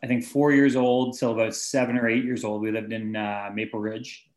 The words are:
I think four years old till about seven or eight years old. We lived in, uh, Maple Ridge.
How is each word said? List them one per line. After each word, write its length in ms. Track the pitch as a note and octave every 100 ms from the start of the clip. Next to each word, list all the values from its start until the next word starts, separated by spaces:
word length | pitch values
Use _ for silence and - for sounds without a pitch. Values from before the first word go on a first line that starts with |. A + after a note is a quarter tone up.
I 60 | A2+
think 160 | B2
four 300 | A#2+ C#3 D3
years 220 | C#3+ C#3 B2+
old 420 | B2 B2 B2 B2
till 160 | B2
about 200 | A2+ A2
seven 440 | - - C3+ B2 A#2+
or 100 | A#2
eight 160 | A2+
years 220 | B2+ B2 A2
old. 160 | G#2
We 100 | A2
lived 220 | A2 G#2+
in, 220 | A2 A2 A2
uh, 340 | G#2 G#2 G2+
Maple 260 | G#2 A2 A2
Ridge. 460 | G#2+ A2 B2+ - _